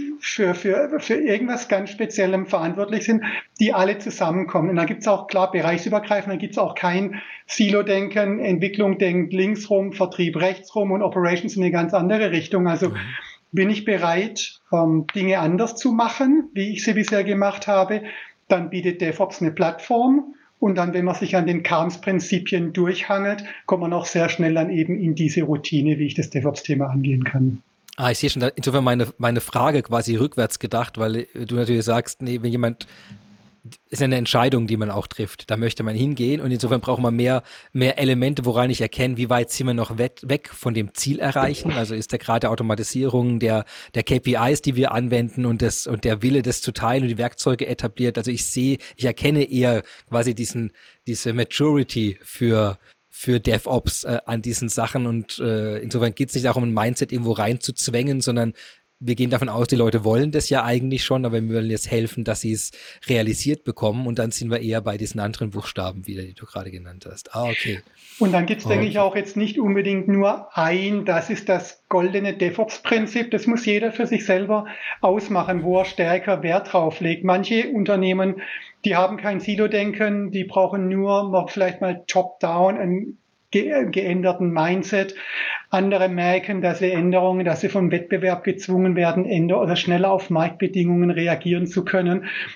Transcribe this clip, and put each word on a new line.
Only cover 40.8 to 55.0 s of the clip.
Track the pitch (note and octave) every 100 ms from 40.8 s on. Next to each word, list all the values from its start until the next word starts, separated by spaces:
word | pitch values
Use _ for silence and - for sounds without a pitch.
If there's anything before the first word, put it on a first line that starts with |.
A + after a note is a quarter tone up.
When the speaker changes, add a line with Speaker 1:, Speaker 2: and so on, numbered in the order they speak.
| G#2
Speaker 2:
Ziel | - C3+ C#3+
erreichen, | C#3 C3+ C3+ C#3+ E3
also | C#3 A2
ist | A2 -
da | A#2+
gerade | - A#2 A#2+
Automatisierung | A2+ A2+ G#2+ G#2+ B2+ C3 B2+ B2 A#2
der, | A2+ A2 - - -
der | A#2
K | - C3
P | B2+ A#2+ B2+
Is, | D3+
die | - B2+
wir | C3
anwenden | A#2+ B2 A#2+ A#2 -
und | B2 A2+
das, | A#2 - -
und | A2+
der | A#2+ G#2+
Wille, | B2 C#3
das | B2 -
zu | -
teilen | - A#2+ C3
und | B2+
die | A2+
Werkzeuge | A#2+ - C#3+ A#2+ C3
etabliert, | B2 A2+ - A#2+ A2+
also | A2+
ich | A#2+ -
sehe, | C3 C3 C3+ - -
ich |
erkenne | B2 A2 D3 D3+
eher | C#3 B2+ B2 A2+ - - -
quasi | A#2+ A#2
diesen, | A2 A#2 A#2+ A2+ - - _ -
diese | A2+ A#2+
Maturity | A#2 A2+ - D3+ D3 B2 A#2+ G#2+ F#2+
für, | - - A#2 A2 G#2 G2 _ _ _
für | - - A#2+
DevOps, | A2 A2 - B2+ - -
äh, | B2 A#2
an | - A#2
diesen | A2+ A2 A#2
Sachen | - A2+ C3+